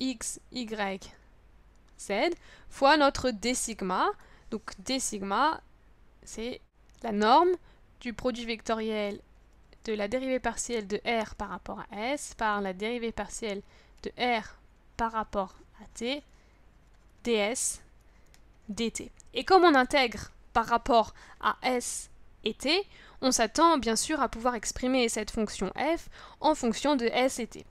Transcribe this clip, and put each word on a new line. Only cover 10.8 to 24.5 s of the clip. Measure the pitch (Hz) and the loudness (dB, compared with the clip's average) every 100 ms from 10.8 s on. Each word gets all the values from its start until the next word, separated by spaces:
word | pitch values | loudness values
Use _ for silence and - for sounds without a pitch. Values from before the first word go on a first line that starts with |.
| 196 | -4
de | 208 233 | -4 -2
R | 226 214 | -2 -4
par | - 196 | -8 -10
rapport | 180 - 196 | -10 -10 -12
à | - 208 240 | -10 -8 -6
S | 294 - - | -6 -8 -4
par | 214 202 | -2 0
la | 196 | -2
dérivée | 185 214 240 226 | -4 -4 -4 -6
partielle | 220 202 - 220 202 - - - - | -6 -8 -8 -8 -8 -12 -20 -20 -14
de | 214 - | -12 -4
R | 247 226 - - - - - - | -2 -2 -4 -18 -20 -20 -14 -4
par | 226 | -4
rapport | 220 214 202 185 - - - | -2 -4 -4 -4 -8 -20 -20
à | 208 | -18
T, | - 233 294 - - - _ - - - - - - | -8 -6 -6 -8 -20 -20 _ -20 -20 -20 -20 -20 -8
D | 240 | 0
S, | 220 202 254 - - - - - - - - - - - | 2 0 -2 -4 -6 -14 -20 -20 -20 -20 -20 -20 -20 -12
D | 202 226 | -4 -4
T. | - - - - | -6 -14 -18 -10
Et | 247 | -4
comme | 254 370 | 6 8
on | 349 | 8
intègre | 269 254 285 240 - - - - | 6 6 4 2 -2 -12 -16 -2
par | 233 220 | 0 2
rapport | 233 - 233 214 - - - | 0 4 4 4 -4 -20 -4
à | 214 - | -2 -2
S | 254 247 - - - - - - | -2 -2 -4 -8 -12 -18 -20 -6
et | 220 | -6
T, | - 254 370 - - - - | -2 0 0 0 -12 -20 -2
on | 254 | 0
s'attend | 247 220 - 339 302 | 2 2 6 6 6
bien | 220 226 | 2 0
sûr | - 302 | 0 0
à | 226 | 0
pouvoir | 226 247 | 0 -2